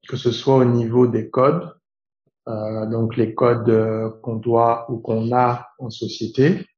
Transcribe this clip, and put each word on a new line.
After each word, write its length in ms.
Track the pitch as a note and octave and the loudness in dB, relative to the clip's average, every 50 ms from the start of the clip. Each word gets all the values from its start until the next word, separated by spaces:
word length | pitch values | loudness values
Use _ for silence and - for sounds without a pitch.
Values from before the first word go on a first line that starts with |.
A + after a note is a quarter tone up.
| _ - | _ -10
que 80 | C3+ | -12
ce 140 | C3+ - B2 | -2 -2 -2
soit 240 | A#2 - - C#3 C3+ | -2 0 0 2 4
au 100 | C3 B2+ | 4 4
niveau 400 | A#2+ A#2+ A#2+ A#2 A2+ A#2 B2 B2 | 4 2 0 0 2 4 4 4
des 240 | A#2 A2 A2 G#2+ - | 4 2 -2 -4 -2
codes, 460 | - C3 B2+ C#3+ D#3+ F3 - - - _ _ _ _ _ _ _ _ _ _ _ _ _ _ - | 0 2 2 2 2 0 -6 -10 -18 _ _ _ _ _ _ _ _ _ _ _ _ _ _ -10
euh, 380 | A2+ G#2+ G#2+ G#2+ A2 A2 G#2+ | -8 -6 -6 -6 -6 -6 -4
donc 280 | A2 A#2 A2+ A2+ A2 A#2 | -4 -2 -2 -2 -2 0
les 200 | A#2+ A#2 A#2 - | -2 -2 -2 0
codes, 340 | - B2+ A#2+ A#2+ A#2 A2 A2+ | 0 2 2 2 2 2 2
euh, 400 | A2+ A2 A2 A2 A2 A2 A2 A2+ A2+ - - | 2 2 2 0 -2 -4 -6 -6 -8 -10 -10
qu'on 120 | B2 A2+ | -8 -8
doit 540 | A2 G#2+ A#2+ A#2 A#2 A#2 A#2 A#2 A#2 - - | -6 -2 0 2 4 4 4 2 0 -4 -8
ou 60 | A#2+ | -10
qu'on 340 | A2+ - - A2+ A2 A2+ A#2 | -8 -4 -4 -4 -2 -2 0
a 360 | A#2+ B2 B2 A#2+ A#2+ A#2+ - - _ _ | 0 2 2 2 0 -4 -8 -18 _ _
en 100 | C3 A2+ | -14 -14
société. 760 | A2 - A#2 - - - A2+ A2 - - C3 D3+ G3 - - _ _ | -10 -10 -10 -10 -8 -8 -10 -6 0 2 2 2 2 0 -6 _ _